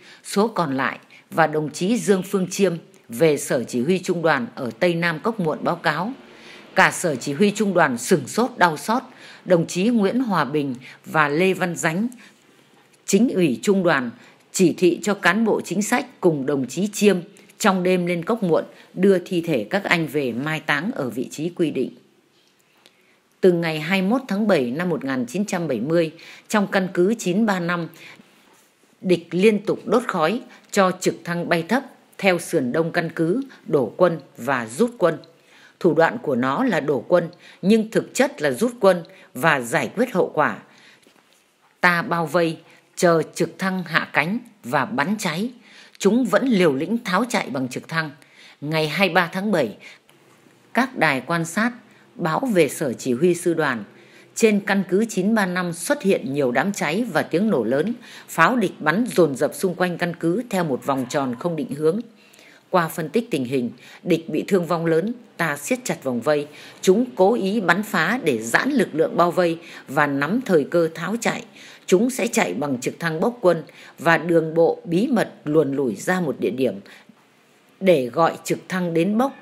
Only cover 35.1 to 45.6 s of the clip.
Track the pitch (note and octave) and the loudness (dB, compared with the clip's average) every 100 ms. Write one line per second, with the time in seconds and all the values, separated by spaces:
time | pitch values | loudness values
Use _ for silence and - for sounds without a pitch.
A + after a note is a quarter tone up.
35.1 | D3+ - _ _ - - - F3 D3+ E3 | 0 -8 _ _ -20 -20 -2 2 4 2
36.1 | A#2 - B2 C3 D3 C4 E3 C#3+ C3+ - | 0 -4 -2 0 0 0 0 0 -2 2
37.1 | F3 E3 - - - F3+ A3+ A3 F3 - | 2 2 -6 -20 -4 2 2 2 -2 0
38.1 | - C#4+ - D3+ B2 B3 A#3+ F#3+ F3 E3 | 0 0 0 -2 0 -2 2 4 4 -2
39.1 | - - - D#3+ C#3+ A#2 D#3 A2+ - B3+ | -18 -18 -2 0 2 0 -2 -2 -2 -2
40.1 | F3+ - - C3+ F#2+ - _ - _ _ | 0 0 0 -2 -2 -14 _ -20 _ _
41.1 | _ _ _ _ _ _ _ F3+ F3 E3 | _ _ _ _ _ _ _ 2 2 0
42.1 | E3+ D#3 F3 E3 E3 - _ _ - F3 | -2 0 2 2 -2 -14 _ _ 0 4
43.1 | E3 D3+ - E3 - F#3+ F#3 D#3+ D#3 - | 4 2 -4 -4 -4 -4 -4 -2 -2 0
44.1 | D3 D#3+ A3+ - _ A#2+ C#3+ A2+ B2+ D3 | -2 -2 -4 -8 _ -4 -2 0 -2 -2
45.1 | G#3 F3 D#3 A#3+ - | -2 -4 -4 -6 -10